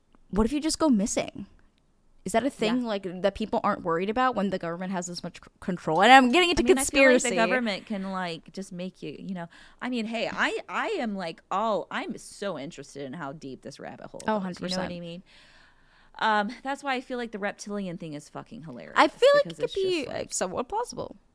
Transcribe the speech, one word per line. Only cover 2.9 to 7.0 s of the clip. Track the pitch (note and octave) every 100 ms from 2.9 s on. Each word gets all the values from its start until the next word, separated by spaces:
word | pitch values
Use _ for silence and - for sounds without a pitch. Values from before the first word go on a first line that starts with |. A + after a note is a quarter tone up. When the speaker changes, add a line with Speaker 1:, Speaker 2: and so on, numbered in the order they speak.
| G3+ F#3+ F3+
Speaker 1:
that | G3 G3
people | G#3+ A#3
aren't | G3+ -
worried | F3+ E3 G3
about | A3 B3+
when | G#3+ G3
the | F#3
government | E3+ E3+ F#3
has | F#3+ F3+
this | F3
much | F3 -
c-, | - _
control? | - F3+ - D#3+
And | G#3+
I'm | C4 B3
getting | D#4+ F4
into | E4+
Speaker 2:
I | A#3+
mean, | C4+
I |
feel | C#4 D4